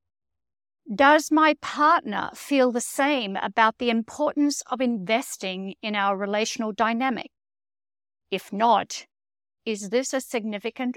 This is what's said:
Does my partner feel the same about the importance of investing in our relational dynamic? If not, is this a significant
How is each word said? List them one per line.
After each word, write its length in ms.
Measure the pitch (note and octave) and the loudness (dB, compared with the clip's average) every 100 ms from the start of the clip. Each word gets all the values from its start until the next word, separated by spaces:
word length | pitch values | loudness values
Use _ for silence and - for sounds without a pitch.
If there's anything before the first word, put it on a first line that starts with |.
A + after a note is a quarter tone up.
| _ _ _ _ _ _ _ _ - | _ _ _ _ _ _ _ _ -12
Does 380 | G3+ C#4 D4+ - | 4 6 6 4
my 220 | D#4 D#4 D4 | 4 4 2
partner 720 | - A#3+ D4 E4 - G3 - | -4 0 4 4 0 -6 -6
feel 380 | - - C#4 B3+ | -10 -2 2 2
the 100 | A#3+ | 2
same 540 | - - C#4 C#4+ G#3 G3 | -6 -2 0 0 -2 -6
about 360 | - G3 A3 - | -4 2 2 2
the 120 | A#3+ | 0
importance 720 | A3+ A3 - D4 - D4 C#4 - | 0 -2 -2 -2 2 0 0 -6
of 100 | B3 | -2
investing 960 | B3+ A#3 F3+ A3 C#4 - F#3+ F#3 F#3+ - | 0 -2 0 -2 -2 -8 -8 -6 -8 -8
in 140 | A3 G#3 | -6 -2
our 200 | G3 G3 | 0 0
relational 540 | G3+ G#3 A3 - A3 | -2 -2 -2 -4 -6
dynamic? 640 | G3+ A3 A#3 C4 A3 - _ _ _ _ _ _ _ _ _ _ | -2 0 0 -2 -4 -8 _ _ _ _ _ _ _ _ _ _
If 220 | F#3+ - | -8 -8
not, 520 | G3+ A3+ G#3 F#3 - - _ _ _ _ _ | -2 4 4 2 -10 -14 _ _ _ _ _
is 260 | - G#3+ G3+ | -8 -6 -2
this 240 | A#3 C4+ | -2 0
a 60 | C4+ | -4
significant 760 | - B3 G#3+ G#3 A3+ - B3 | -4 -6 -4 -6 -8 -6 -6